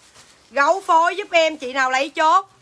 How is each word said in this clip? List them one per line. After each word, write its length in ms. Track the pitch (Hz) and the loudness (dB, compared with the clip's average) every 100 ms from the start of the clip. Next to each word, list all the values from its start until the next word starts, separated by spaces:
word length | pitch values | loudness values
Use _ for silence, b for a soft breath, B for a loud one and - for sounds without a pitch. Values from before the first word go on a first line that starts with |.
| _ - - _ _ | _ -20 -20 _ _
Gấu 320 | 240 285 381 370 | -2 0 0 0
phối 300 | 330 349 359 | 2 2 -2
giúp 120 | 415 | -4
em, 260 | 339 320 302 | 0 0 -2
chị 160 | 247 | -8
nào 180 | 269 262 | -4 -2
lấy 180 | 262 294 | -2 -4
chốt 400 | 320 311 359 - _ | -2 2 2 0 _